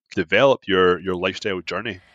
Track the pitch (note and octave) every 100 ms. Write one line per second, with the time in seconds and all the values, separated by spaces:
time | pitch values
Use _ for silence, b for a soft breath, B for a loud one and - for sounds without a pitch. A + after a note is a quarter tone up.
0 | _ G#2 E2 G2+ C#3 A#2+ - F#2 F2+ F2+
1 | F#2 F2+ F#2 F2+ G#2+ F#2 - F2+ A2+ F#2
2 | b